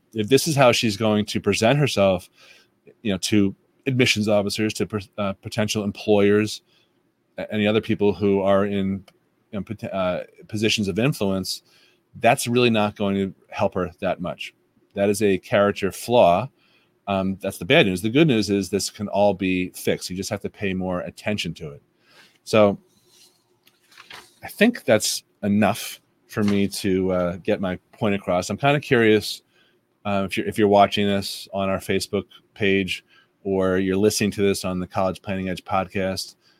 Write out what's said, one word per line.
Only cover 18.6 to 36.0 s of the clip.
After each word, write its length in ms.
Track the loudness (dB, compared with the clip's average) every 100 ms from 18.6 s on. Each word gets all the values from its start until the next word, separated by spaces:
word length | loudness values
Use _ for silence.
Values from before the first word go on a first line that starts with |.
| 0
this 200 | -4 -4
can 180 | -6 -6
all 260 | 0 2
be 360 | 2 -2 -2 -4
fixed. 400 | -6 -4 -4 -6
You 80 | -8
just 140 | -6
have 100 | -8
to 80 | -8
pay 240 | -8 -6
more 260 | -4 -4 -6
attention 540 | -8 -10 -6 -4 -6
to 180 | -10 -14
it. 100 | -16 _ _ _ _ _ _
So 340 | 0 4 4 4 -6 _ _ _ _ _ _ _ _ _ _ -20 -20 -20 -20 _
I 60 | -20
think 340 | 2 2 2
that's 400 | 2 2 2 -6 -10 _
enough 580 | 0 2 2 0 -8 -14 _ _ _
for 160 | -2
me 240 | 0 2 0
to, 440 | -2 -2 0 0
uh, 260 | 0 -2 -4
get 240 | -4 -2
my 180 | -2 -6 -10
point 200 | -4 -2
across. 360 | -2 0 -2 -2
I'm 80 | -2
kinda 240 | 0 0
curious, 600 | 2 4 6 4 0 -10 -16 _ _ _ _ _
uh, 200 | -6 -4 -4
if 100 | -4
you're, 100 | -4
if 120 | 2
you're 100 | 4
watching 400 | 6 6 4 0
this 400 | 0 -4 -10 -10
on 160 | -6 -4
our 80 | -4
Facebook 480 | -2 -4 -2 -6 -6 -14 _
page 520 | -4 0 0 -2 -6 -12 _ _ _ -4
or 320 | -2 0 0
you're 180 | 0 2
listening 360 | 2 2 -2
to 100 | 0
this 240 | -2 -2 -4
on 140 | -6
the 80 | -6
College 340 | -2 -2 -4
Planning 260 | -8 -8 -6
Edge 160 | -8
podcast, 720 | -4 -4 -4 -4